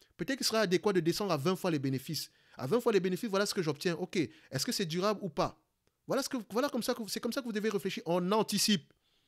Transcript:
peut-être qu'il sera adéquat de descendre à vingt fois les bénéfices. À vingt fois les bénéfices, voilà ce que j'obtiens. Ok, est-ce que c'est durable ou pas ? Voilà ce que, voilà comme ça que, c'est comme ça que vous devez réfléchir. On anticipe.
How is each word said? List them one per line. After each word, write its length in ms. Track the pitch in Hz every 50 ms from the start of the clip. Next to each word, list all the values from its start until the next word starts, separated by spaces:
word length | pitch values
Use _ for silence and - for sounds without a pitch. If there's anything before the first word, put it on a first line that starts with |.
| _ _ _
peut-être 220 | - 170 - 269
qu'il 80 | 247 247
sera 140 | - 220 220
adéquat 340 | 214 180 180 165 - 214 196
de 60 | 180
descendre 320 | 156 165 165 - 208 196
à 60 | 165
vingt 180 | 143 135 180 190
fois 160 | 175 - 185
les 80 | 160 143
bénéfices. 500 | 131 135 135 127 - - 151 139 - - _ _ _ _ -
À 100 | - 123
vingt 120 | 131 160 247
fois 140 | - - -
les 80 | 190
bénéfices, 280 | 175 190 185 170 - 220
voilà 160 | 190 196 208
ce 80 | 196 -
que 80 | 202
j'obtiens. 340 | 165 156 143 - - 185 170
Ok, 200 | - - - -
est-ce 500 | 202 139 - - - - - - 135 -
que 60 | 247
c'est 140 | 226 - 196
durable 340 | 156 156 180 190 214 208 202 202
ou 60 | 175
pas ? 300 | - 185 165 127 - _ _ _ _ _ _ _ _ _ _
Voilà 160 | - 175 262 269
ce 60 | -
que, 80 | - 247 202 -
voilà 180 | 190 233 277 285
comme 140 | 285 240 -
ça 100 | - 247
que, 80 | 247 220
c'est 120 | 185 - 226
comme 140 | - 240 -
ça 80 | 277
que 60 | 247
vous 40 | 240
devez 160 | 202 214 196
réfléchir. 360 | 220 202 190 - 190 - 240 -
On 260 | - 170 180 175 185
anticipe. 600 | 208 220 196 - 208 196 - - 208 160 - _ _ _ _ _ _ _ _